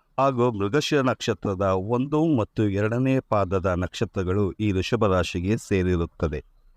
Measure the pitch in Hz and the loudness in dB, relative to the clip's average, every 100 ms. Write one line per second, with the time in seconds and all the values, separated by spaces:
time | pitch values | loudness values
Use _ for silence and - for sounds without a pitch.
0 | _ - 135 127 123 107 98 143 - 147 | _ -2 0 2 0 0 -2 -2 0 0
1 | 127 113 - 104 107 95 98 95 101 120 | 0 -2 -2 -4 -2 0 0 0 0 -2
2 | 139 151 165 131 101 - 104 98 107 117 | -2 0 2 0 0 -2 0 0 0 0
3 | 131 131 - 107 95 95 92 87 90 - | 0 0 0 0 2 0 0 0 -2 -4
4 | 113 101 90 98 98 - 107 92 90 117 | -4 -2 -2 0 0 0 -2 0 0 0
5 | 107 92 82 90 92 110 - 98 90 90 | 2 2 0 -2 -2 -2 0 0 2 0
6 | 82 - 82 71 - _ _ | -2 -4 -4 -4 -10 _ _